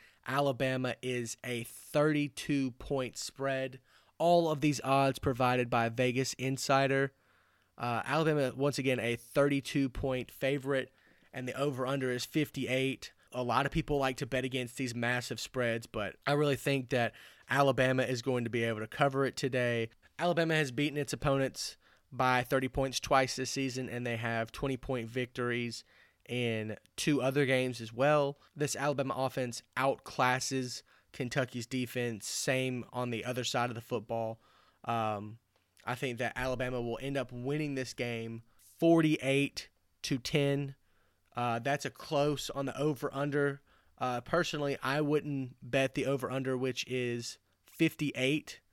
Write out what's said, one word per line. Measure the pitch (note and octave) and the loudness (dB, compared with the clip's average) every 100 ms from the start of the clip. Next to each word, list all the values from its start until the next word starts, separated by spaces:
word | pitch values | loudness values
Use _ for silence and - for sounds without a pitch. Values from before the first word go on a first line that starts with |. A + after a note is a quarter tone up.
| - _ - | -18 _ -4
Alabama | C3+ C#3+ B2 C3+ C3 B2+ - | 0 2 2 0 0 -2 -4
is | B2+ B2 A#2 - | -4 -4 -4 -8
a | B2 B2 | -8 -6
thirty-two | A2+ - - D3+ D3+ D3 D3 - - C#3+ C3 | -8 -12 -2 2 4 4 0 -4 -2 0 0
point | A#2+ - C#3 B2+ - | -4 -4 -2 -4 -6
spread. | - - C3+ C3+ C3 C3 _ _ _ - | -12 -6 -2 -2 -4 -8 _ _ _ 0
All | E3 F3 E3 | 6 6 6
of | D3+ | 4
these | D3+ C3+ | 2 2
odds | C3 C3+ C3+ C3 | 4 4 4 2
provided | C#3+ A#2+ B2+ B2+ A#2+ | 0 2 2 2 2
by | B2 A#2 | 2 2
Vegas | A2+ B2+ B2 B2+ | 2 2 2 -2
Insider. | - C3 C3+ - C3+ C3+ C3+ C3+ - _ _ _ _ _ - | -2 -2 -2 2 4 4 2 0 -4 _ _ _ _ _ -8
Uh, | A#2+ A#2 | -4 -2
Alabama, | - D3 D#3+ D3+ C3 | 0 2 4 4 2
once | A#2+ C#3+ C#3 | 0 0 0
again, | C3+ B2 | 0 0
a | A2+ A#2+ | 0 -2
thirty-two | - C#3+ C#3+ C#3 - D3 C3+ | 0 2 4 4 0 0 0
point | - C3+ B2+ - | 0 -2 -2 -6
favorite, | - C3+ C#3 C3+ C3+ B2+ _ _ _ _ | -4 -2 0 0 -2 -2 _ _ _ _
and | B2+ B2+ | -8 -6
the | C3+ | -2
over-under | D3 B2+ B2+ C#3 B2+ | -2 0 -2 0 0
is | B2 | -2
fifty-eight. | - D#3 D3 C#3 A#2 C3 C3+ B2+ - - _ | -2 -2 -2 -2 -2 0 0 -2 -10 -20 _
A | B2+ | -6
lot | A#2+ A#2 C#3 | 0 2 2
of | |
people | E3 D3 C#3+ | 0 0 0
like | C3 C3 | 0 0
to | C3 | -2
bet | C3 | -2
against | B2+ B2+ B2 - | -2 -4 -4 -4
these | B2+ | -4
massive | A#2+ A#2 B2 A#2+ A#2 | -2 0 0 -2 -8
spreads, | - B2+ A#2+ A2+ - | -6 -2 0 0 -4
but | A2 G2+ - - | -6 -6 -6 0
I | |
really | D3 D3 | 2 2
think | C3 D3 C#3 B2 | 0 0 0 0
that | B2+ A#2 - - - - | 0 0 -4 -16 -20 -2
Alabama | C3+ C#3 B2+ C3 C3 | 4 4 4 4 4
is | B2+ B2 | 2 0
going | C3 B2 | 0 0
to | A#2 | 0
be | A#2 | 0
able | A#2 G#2+ | 0 -2
to | G#2+ | -6
cover | - C#3+ C3+ C3+ | 2 2 4 0
it | - | 0
today. | C3+ B2+ B2 A#2 A2+ - _ - | -2 0 0 0 -2 -8 _ -4
Alabama | F3 E3 E3 | 0 2 2
has | D#3 C#3+ | 2 0
beaten | A#2+ D3 D3 | 0 -2 -2
its | C#3 | -4
opponents | C3 D3 C3+ C3+ - - - _ _ _ | -2 0 2 0 -2 -10 -12 _ _ _
by | B2 B2+ B2+ | 2 4 4
thirty | B2 C3+ C3 | 4 2 2
points | C#3 C3+ B2 | 0 0 -2
twice | - C3+ C3 | 4 4 4
this | - C3 | 0 -4
season, | C#3 C3+ B2 B2+ | -2 -2 -2 -4
and | A#2+ B2 | -4 -4
they | A#2 | -2
have | A#2 A#2 A2+ | -2 -2 -4
twenty | - C#3 B2+ | -4 -4 -4
point | - B2+ A2+ | -4 -4 -4
victories | B2+ B2 - A#2+ A#2+ A#2+ A2 - _ _ _ - | -4 -4 -2 -2 -2 -2 -6 -14 _ _ _ -8
in | B2 A#2+ A2 A2 G#2 - - | -2 0 -2 -4 -8 -12 -4
two | - C#3+ | 0 2
other | C3 C#3 | 2 2
games | C3+ C3 B2+ A#2 | 4 4 2 -4
as | A2+ | -8
well. | A#2 C#3+ D3+ C#3+ C#3+ - | 0 4 4 2 -4 -14
This | - D3 G#2 | -4 -4 -2
Alabama | C#3 C#3 C3 B2 | -2 0 -2 -2
offense | C3 - B2 - - - | -2 -2 -4 -6 -8 0
outclasses | C3+ A#2 - - B2+ B2+ - C3 B2 - - _ _ | 0 0 -4 2 2 2 0 -2 -4 -8 -14 _ _
Kentucky's | - B2 C#3+ B2+ B2 A2+ | -8 -4 -2 -2 -4 -6
defense. | C3 A#2+ B2+ A#2+ G#2+ - | -4 -4 -4 -4 -4 -8
Same | - - C3 C3 B2 - | -4 -2 0 -2 -4 -8
on | B2 B2 | -6 -4
the | A#2 | -4
other | B2 B2+ | -6 -6
side | A#2+ B2+ B2 | -2 -2 -2
of | |
the | A#2 | -4
football. | - A#2 G#2 A2+ A2 A2+ _ _ _ _ | -6 -6 -4 -4 -4 -8 _ _ _ _
Um, | - A#2 A2 G#2 G#2 A2+ _ _ _ _ | -4 -2 0 -2 -6 -14 _ _ _ _
I | - B2 | -8 -4
think | C3+ A#2 | -4 -2
that | A#2+ - | -4 -2
Alabama | C3 B2+ B2+ B2+ | -2 -2 -2 -2
will | A#2+ A#2 | -4 -4
end | C3+ C#3 | -4 -4
up | A#2+ | -4
winning | B2 B2 D3+ D3+ | -6 -4 -2 -2
this | C3+ B2+ | -4 -6
game | - A#2+ A#2 A2+ A2+ - _ - - | -4 -4 -4 -6 -10 -14 _ -20 2
forty-eight | E3+ E3 D#3 D3+ C3 C#3 C#3+ - - _ _ _ | 6 8 6 4 2 2 2 -2 -14 _ _ _
to | - C#3 | -4 -2
ten. | - D3+ C#3+ C#3 C#3 - _ _ _ _ _ - | 0 0 2 0 -4 -10 _ _ _ _ _ -4
Uh, | A#2+ A#2 | -2 -2
that's | C3 C#3+ | 0 -2
a | C3 | -2
close | - - D3 D3 C#3+ - | -10 -2 2 2 0 -4
on | C#3 C3+ | -4 -4
the | B2+ | -2
over-under. | D3+ C3+ C#3+ C#3 C#3+ D3 C#3+ C#3 _ _ _ - | 0 0 -2 -2 0 2 0 -2 _ _ _ -6
Uh, | B2+ B2 | -4 -4
personally, | - E3+ E3 D3+ C#3+ B2+ | 0 0 0 -2 -2 -2
I | C3 C#3+ | 0 0
wouldn't | D3 D3+ D3 C#3 C3 - | 2 2 0 -4 -6 -10
bet | B2+ C3+ C3+ - | -4 0 0 0
the | B2 | 0
over-under, | C#3 A#2 C3 C3 B2+ | 0 -2 -2 -2 -2
which | C3 B2+ - | -2 -4 -4
is | B2+ B2 A#2+ A#2 - _ _ _ | -4 -2 -4 -6 -12 _ _ _
fifty-eight | - D#3+ - D3 B2 C3 D3+ - - _ | 0 0 2 -4 0 0 0 -4 -14 _